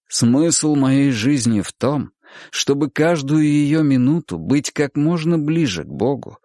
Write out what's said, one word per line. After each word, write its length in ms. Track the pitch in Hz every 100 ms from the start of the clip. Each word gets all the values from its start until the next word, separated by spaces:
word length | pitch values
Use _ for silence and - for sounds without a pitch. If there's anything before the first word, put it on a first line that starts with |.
| _
«Смысл 680 | - 117 131 165 151 156 143
моей 340 | 135 135 139
жизни 500 | 117 117 143 120 107
в 120 | 87
том, 400 | - 120 147 98 _ - - -
чтобы 400 | - - 143 147
каждую 560 | - 160 170 135 156 151
ее 360 | 147 143 160
минуту 560 | 151 131 127 165 - 85
быть 320 | 80 143 -
как 260 | - 147 147
можно 420 | 151 170 156 165
ближе 460 | 147 165 147 90
к 40 | 69
Богу 500 | 71 117 131 - -